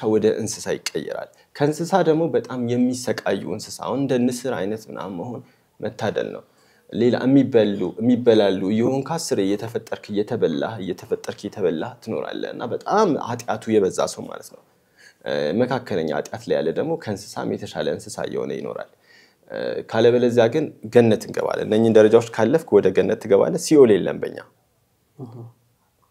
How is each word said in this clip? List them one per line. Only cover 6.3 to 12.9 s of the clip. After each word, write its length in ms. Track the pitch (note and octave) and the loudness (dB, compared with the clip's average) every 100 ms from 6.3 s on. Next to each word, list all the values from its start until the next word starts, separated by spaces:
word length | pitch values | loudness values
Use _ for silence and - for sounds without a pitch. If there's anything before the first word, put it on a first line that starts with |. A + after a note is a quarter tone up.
| G1+ - _ _ _ _ | -10 -16 _ _ _ _
ሌላ 260 | - B2 A2 | 0 2 2
የሚበሉ፣ 580 | B2+ C#3 A#2+ A#2 G#2 G2+ F2+ - | 4 4 6 4 4 0 -4 -2
የሚበላሉ 640 | A#2 A#2+ B2 A2 G2 F#2+ F#2+ | 2 4 4 6 4 2 0
እየሆንክ 380 | A2 B2 C3+ C3+ | 0 0 0 -4
አስሬ 280 | E3 - A2+ | -6 -2 0
እየተፈጠርክ 640 | F#2+ G2+ A#2 A#2 - G2 - | 0 -2 -4 -8 -8 -12 -6
እየተበላህ፣ 680 | G2+ G#2+ A2+ F2 D2 D#2 A2 | -4 -2 0 0 0 -6 -6
እየተፈጠርክ 600 | F#2 - - F2+ - - | -8 -10 -6 -6 -6 -10
እየተበላህ 520 | G2+ A2 F2 D#2+ A2 - | -12 -2 -2 -2 -6 -10
ትኖራለህ 540 | A2+ E2 - G1+ G1+ | -8 -6 -6 -8 -10
እና 120 | - A#2+ | -8 -8
በጣም 400 | - - | -8 0